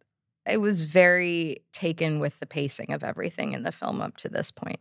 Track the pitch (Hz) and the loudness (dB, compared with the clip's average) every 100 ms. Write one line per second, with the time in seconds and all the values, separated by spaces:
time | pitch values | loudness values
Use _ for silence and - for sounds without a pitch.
0 | _ _ _ _ - 220 208 190 156 175 | _ _ _ _ -2 0 2 2 4 6
1 | 180 180 175 170 160 - - - 170 165 | 8 8 4 0 -2 -4 -10 -6 -4 0
2 | 160 151 147 - 160 156 143 - - 147 | 0 0 -2 -4 -8 -4 -4 -4 -6 -6
3 | - - - - 69 - - - - 60 | -4 -6 -6 -4 -4 -4 -6 -6 -6 -4
4 | - - - - - - - - | -6 -8 -8 -6 -6 -8 -12 -8